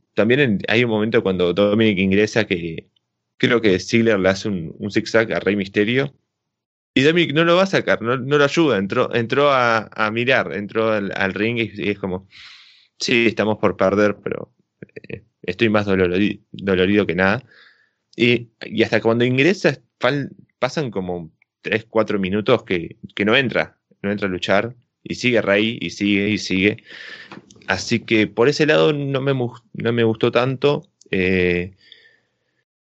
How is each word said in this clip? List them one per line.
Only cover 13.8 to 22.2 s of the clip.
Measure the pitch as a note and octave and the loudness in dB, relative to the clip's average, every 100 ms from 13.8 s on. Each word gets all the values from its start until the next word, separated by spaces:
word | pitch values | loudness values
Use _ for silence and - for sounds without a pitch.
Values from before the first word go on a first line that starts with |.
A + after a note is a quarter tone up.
| F#2+ G2+ G#2 G2 | 0 2 0 -2
pero, | - G1+ G1+ _ _ _ - - - | -8 -10 -10 _ _ _ -20 -20 -16
eh, | - - _ | -16 -18 _
estoy | - - A2+ | -8 0 2
más | G#2+ G2+ | 2 2
dolori-, | F#2+ F2+ F2+ G2+ G2+ _ | 2 2 2 0 -2 _
dolorido | - G2 F#2 F#2 G#2 F#2 | -8 0 2 4 2 2
que | |
nada". | F2 F#2+ A#2+ - - - _ _ _ _ - | 2 2 0 -4 -20 -20 _ _ _ _ 0
Y, | A#2+ A#2+ A#2+ _ - | 2 2 -2 _ -6
y | A2 | -2
hasta | A2 A2 | 0 2
cuando | A2 A#2 | 2 2
ingresa, | B2 B2+ D#3 G#3 D#3+ C3 _ _ | 2 2 2 2 -2 -2 _ _
fal-, | B2 C#3+ C3 - _ _ | -2 -2 -6 -12 _ _
pasan | B2 E3+ C3 | -6 -4 -6
como | G2 F2+ F2 D#2+ _ _ _ | -6 -6 -8 -10 _ _ _
tres, | E2 G#2+ - | -4 -4 -2
cuatro | A2 G#2+ | -2 0
minutos | G2+ | -2